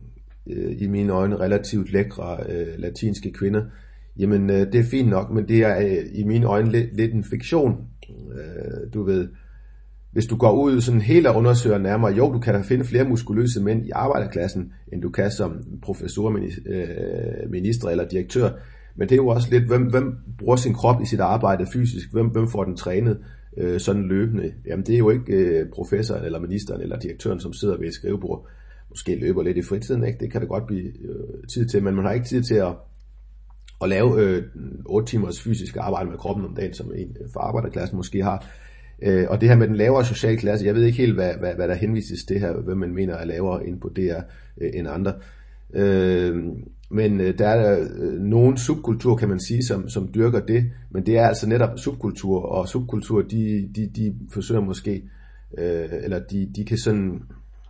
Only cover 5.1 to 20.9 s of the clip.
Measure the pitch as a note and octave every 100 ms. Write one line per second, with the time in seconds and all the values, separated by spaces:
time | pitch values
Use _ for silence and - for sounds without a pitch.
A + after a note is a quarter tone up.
5.1 | F#2+ G2 A2 G2 A2+ G#2+ F#2+ G2+ F2+ D#2
6.1 | G#2+ G#2 A#2 G#2+ G2+ A2+ A#2 A#2+ G2+ A2+
7.1 | A2+ - A#2+ - E3 B2+ - - - -
8.1 | - - - D#2 E2+ - - A#2 G#2+ G2
9.1 | F#2+ B1+ - - - - - - - -
10.1 | A2+ A2+ A#2 A#2 B2 C#3+ B2+ B2 A#2 G#2
11.1 | E3+ C#3 A2+ A#2+ A#2+ A#2 G2+ F#2+ G#2+ G#2+
12.1 | G2+ C#3+ A#2+ A2+ G2+ F#2+ B2+ B2 A#2+ C3
13.1 | A#2 - G#2+ B2 G#2 G2 A2+ - - C3
14.1 | C3+ F#2+ E2 F2+ F#2 F2+ - - F2 F2
15.1 | - F#2+ - F2+ D#2+ - - - F#2+ -
16.1 | G2+ A2 G2+ F#2 F2+ - F#2 E2+ E2 F2+
17.1 | E2+ D#2 - E2 F2+ G2 A#2 F#2 F2 E2+
18.1 | F#2 F2+ B2+ A2+ - - - - - C3+
19.1 | C3 B2+ A#2 A#2+ B2 A#2+ B2 B2 B2+ C3
20.1 | - - - G2 B2+ B2 - A#2+